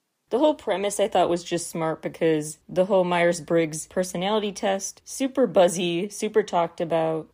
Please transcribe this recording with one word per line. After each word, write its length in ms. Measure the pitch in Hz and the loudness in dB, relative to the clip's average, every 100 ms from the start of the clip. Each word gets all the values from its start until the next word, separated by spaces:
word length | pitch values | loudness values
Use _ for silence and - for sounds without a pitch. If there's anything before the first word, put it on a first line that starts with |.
| _ _ - | _ _ -4
The 100 | 226 | 0
whole 140 | 302 294 | 2 0
premise 420 | - 185 202 196 | -2 -2 -2 -2
I 120 | 196 | 0
thought 180 | 190 175 | 2 2
was 160 | 175 | 0
just 260 | - 170 - | -2 -6 -6
smart 320 | 175 160 151 | -4 -4 -4
because 560 | 170 - 165 156 151 - - | -8 -2 2 2 -2 -12 -8
the 160 | 170 185 | -2 2
whole 180 | 190 | 2
Myers-Briggs 840 | 180 175 175 170 151 170 160 156 - | 2 2 2 0 0 2 2 -4 -8
personality 680 | - 185 175 185 214 208 | -6 -4 -4 -2 -2 -2
test, 480 | 190 202 196 - - | -4 -2 -2 -4 -12
super 420 | - - 269 269 240 | -14 -6 -4 2 2
buzzy, 600 | 196 180 170 175 170 202 | 6 4 4 -2 -2 -4
super 340 | - 214 214 | -6 -2 0
talked 380 | 208 180 175 - | 2 0 -2 -2
about 500 | 170 165 160 160 156 | -2 0 0 -2 -6